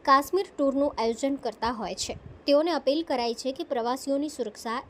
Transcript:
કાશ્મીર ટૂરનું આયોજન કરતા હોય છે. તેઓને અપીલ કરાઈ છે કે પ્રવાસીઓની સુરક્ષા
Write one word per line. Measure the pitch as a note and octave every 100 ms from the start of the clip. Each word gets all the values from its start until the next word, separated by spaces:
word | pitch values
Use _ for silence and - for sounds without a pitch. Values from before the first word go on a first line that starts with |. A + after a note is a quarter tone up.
કાશ્મીર | - C#4 C#4+ F#4 F#4+ -
ટૂરનું | C#4 C4+ C#4+ -
આયોજન | A3+ A3+ C#4
કરતા | C#4 A#3 G#3+ A3+
હોય | A3+ F#3
છે. | A3+ - - - - -
તેઓને | C#4+ E4
અપીલ | D4 - D4
કરાઈ | E4 B3+ A#3
છે | A#3 C4
કે | C4+
પ્રવાસીઓની | E4+ B3+ A#3 B3+ C#4 C#4 D4
સુરક્ષા | C#4+ A3 - A#3 A#3+ -